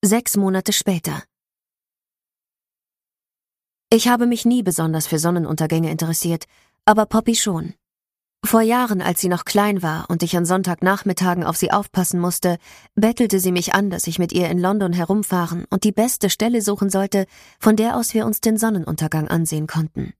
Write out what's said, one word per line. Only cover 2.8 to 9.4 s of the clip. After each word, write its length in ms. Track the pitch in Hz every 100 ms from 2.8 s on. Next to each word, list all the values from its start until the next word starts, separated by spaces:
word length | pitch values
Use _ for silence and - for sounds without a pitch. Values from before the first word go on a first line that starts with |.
| _ _ _ _ _ _ _ _ _ _ _
Ich 200 | 226 226
habe 160 | 240 240
mich 180 | 233
nie 180 | 233 247
besonders 460 | 190 165 160 160 156
für 100 | 160
Sonnenuntergänge 720 | 165 175 160 156 156 160 165
interessiert, 540 | 156 165 160 170 165 - _ _ _
aber 220 | - 214 208
Poppy 300 | 220 226 226
schon. 380 | - 170 160 - _ _ _ _ _ _ -
Vor 140 | 226
Jahren, 420 | 220 240 247 196
als 200 | - 175
sie 80 | 185
noch 160 | 175